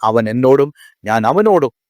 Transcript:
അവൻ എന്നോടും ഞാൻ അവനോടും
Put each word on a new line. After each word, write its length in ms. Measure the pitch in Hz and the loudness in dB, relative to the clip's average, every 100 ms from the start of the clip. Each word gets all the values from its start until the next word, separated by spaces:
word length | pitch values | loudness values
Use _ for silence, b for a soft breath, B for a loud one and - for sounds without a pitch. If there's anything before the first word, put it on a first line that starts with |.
| 110 | -2
അവൻ 240 | 113 107 | -2 -2
എന്നോടും 440 | 120 131 139 147 b b b 101 | 0 2 2 0 b b b -4
ഞാൻ 220 | 110 110 | -2 0
അവനോടും 440 | 170 214 180 131 - | 0 2 0 -2 -6